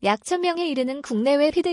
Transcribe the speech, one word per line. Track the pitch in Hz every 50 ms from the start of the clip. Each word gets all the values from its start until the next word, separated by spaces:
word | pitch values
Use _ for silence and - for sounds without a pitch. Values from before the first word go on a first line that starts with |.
| -
약 | 196 208 220 -
천 | - 359 349
명에 | 349 359 339 339 349 320
이르는 | 277 262 254 254 269 285 -
국내외 | - 240 208 233 269 285 285 294 311
피드 | 311 349 339 359